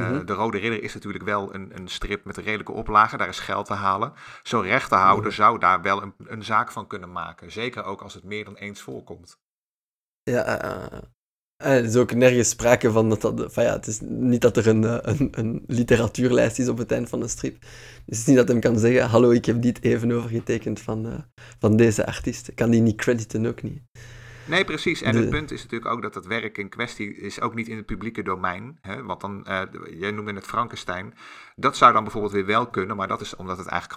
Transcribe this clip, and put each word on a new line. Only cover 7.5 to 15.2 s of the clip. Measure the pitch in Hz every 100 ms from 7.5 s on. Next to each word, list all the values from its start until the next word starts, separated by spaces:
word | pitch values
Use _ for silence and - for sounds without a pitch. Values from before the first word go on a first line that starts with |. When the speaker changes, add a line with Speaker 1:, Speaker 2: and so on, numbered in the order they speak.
Speaker 2:
zeker | 92 123 113
ook | 95 98
als | 101
het | -
meer | 92 104 98
dan | 104
eens | 101 101
voorkomt. | - 123 127 87 85 _ _ _ _ _ _ _ _ _
Speaker 1:
Ja, | - 123
eh, | - 110 -
eh, | 98 - - - _ _ _ _ _
eh, | 143 135
er |
is | 117 117
ook | 117
nergens | 117 127 123 110
sprake | - 117 120 120
van | 110 113
dat | 107
dat, | 110 117 -
van | -
ja, | 117
het | - -
is | 104
niet | - 117 123 120
dat | 120 113
er | 110
een, | 110
eh, | 110 117 -
een, | 143